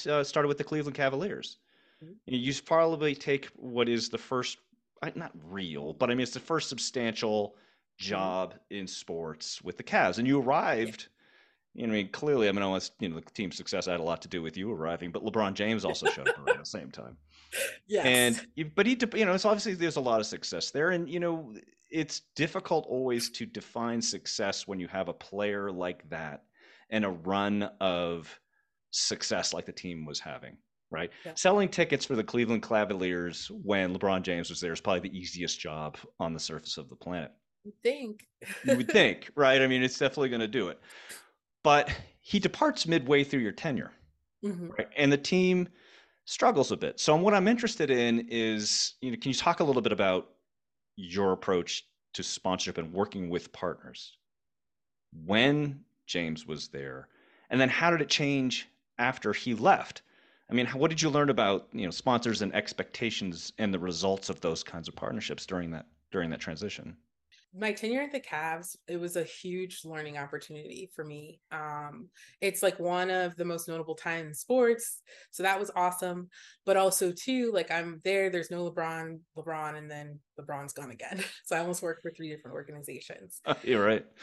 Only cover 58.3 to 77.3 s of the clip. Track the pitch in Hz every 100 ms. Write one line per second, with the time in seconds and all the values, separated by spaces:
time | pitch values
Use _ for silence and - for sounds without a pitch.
58.3 | 139 131 120 - _ _ - 123 131 107
59.3 | 104 - 110 143 190 - - _ _ _
60.3 | _ - 120 120 131 160 160 156 143 143
61.3 | 120 104 95 - - 95 82 - 120 117
62.3 | 104 101 104 104 - 90 - 117 110 95
63.3 | 85 - - 107 92 90 82 98 98 -
64.3 | 92 85 82 - 85 82 - - 110 -
65.3 | 71 - 92 85 82 - _ _ 98 82
66.3 | 78 - 78 101 - - - _ _ _
67.3 | _ _ 185 214 208 220 254 285 277 -
68.3 | 151 160 165 175 - - 170 175 175 160
69.3 | - 185 180 185 180 160 160 151 147 143
70.3 | 147 - 151 151 - 185 - 151 147 151
71.3 | 165 - 156 151 147 147 151 180 _ -
72.3 | - 196 190 196 180 175 180 185 185 180
73.3 | 170 170 170 170 165 160 156 175 165 156
74.3 | 151 - 254 240 233 - - _ - -
75.3 | - 185 196 196 185 180 180 180 175 180
76.3 | - - - - 190 190 180 185 175 -